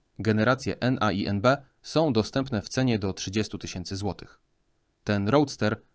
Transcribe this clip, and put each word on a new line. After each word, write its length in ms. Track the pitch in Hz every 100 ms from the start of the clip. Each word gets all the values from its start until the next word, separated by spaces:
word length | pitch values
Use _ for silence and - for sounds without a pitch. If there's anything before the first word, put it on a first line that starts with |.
| _ -
Generacje 640 | 110 107 110 127 - -
N 180 | 120 131
A 120 | 107
i 140 | 95 -
N 140 | 101
B 220 | 123 139 - _
są 300 | - 151 160
dostępne 500 | 110 104 135 131 107
w 60 | -
cenie 300 | - 131 113
do 140 | 98
trzydziestu 460 | 92 - 98 104 101
tysięcy 380 | - - 90 98
złotych. 440 | 101 85 - - _ _ _ _ _ _
Ten 240 | - 104 101
roadster 540 | 135 143 - 107 110 -